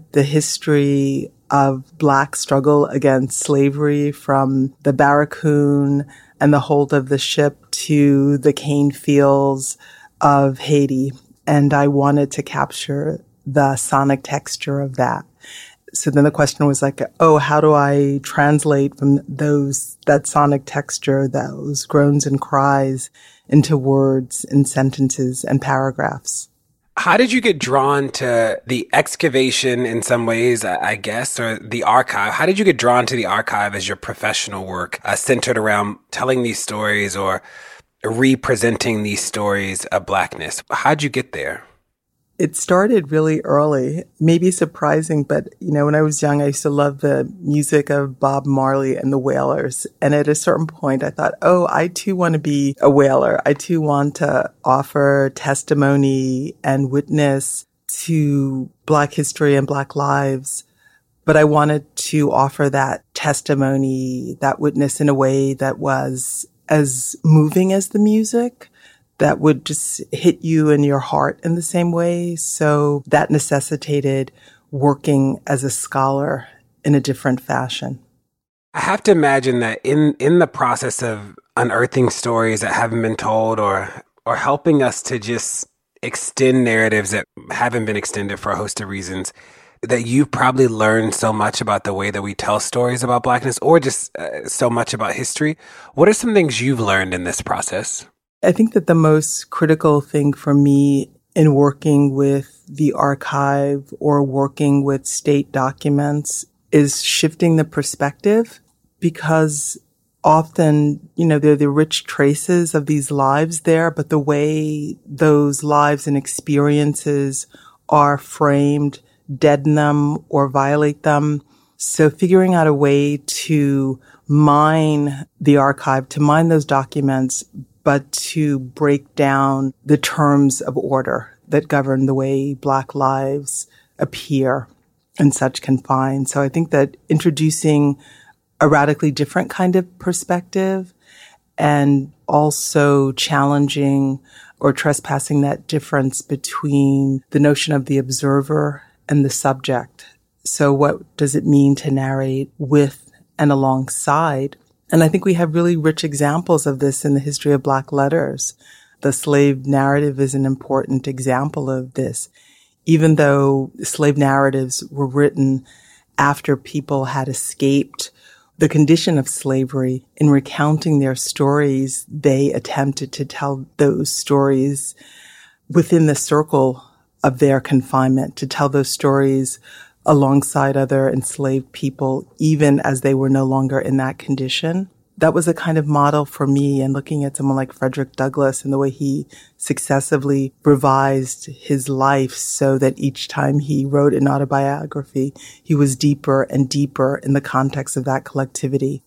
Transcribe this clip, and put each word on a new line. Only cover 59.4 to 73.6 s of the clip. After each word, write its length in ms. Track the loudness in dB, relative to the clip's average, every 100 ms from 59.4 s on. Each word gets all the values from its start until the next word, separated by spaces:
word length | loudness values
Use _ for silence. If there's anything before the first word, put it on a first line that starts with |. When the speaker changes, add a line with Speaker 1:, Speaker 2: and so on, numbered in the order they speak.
| 2 2
Speaker 1:
and 100 | 2
Black 300 | -2 -4 -4
lives." 720 | -2 0 0 -4 -8 -14 -14 _ _ _ _ _
But 140 | 2 6
I 80 | 6
wanted 500 | 4 2 0 -4 -12
to 380 | -4 0 2
offer 360 | 2 0 0 0
that 360 | 0 0 -4 _
testimony, 1200 | -6 -2 -2 -2 0 0 0 -2 -2 -4 -6 -8 -4
that 180 | -2 0
witness 400 | -2 0 -2 0
in 80 | 0
a 60 |
way 400 | 2 2 2 0
that 260 | -2 -4 -4
was 680 | -2 -2 -4 -6 -8 -10 -12 _ 0
as 480 | 0 2 -4 -8 -4
moving 480 | 4 4 4 2 0
as 180 | 0 -2
the 100 | 0
music, 720 | 2 2 0 -2 -4 -6 -20 _ _ _ _ 0
that 220 | 2 2
would 240 | 2 0
just 380 | -2 -8 -8 -10 -10
hit 320 | -2 0 0
you 260 | 0 0 4
in 140 | 4
your 160 | 2 0
heart 400 | -2 -2 -2 -2
in 140 | -4 -4
the 60 |
same 320 | -4 -2 -2
way. 420 | 0 -2 -2 -4 -6
So 640 | -8 -2 2 2 2 -2 0
that 240 | 0 2
necessitated 1000 | 0 0 -2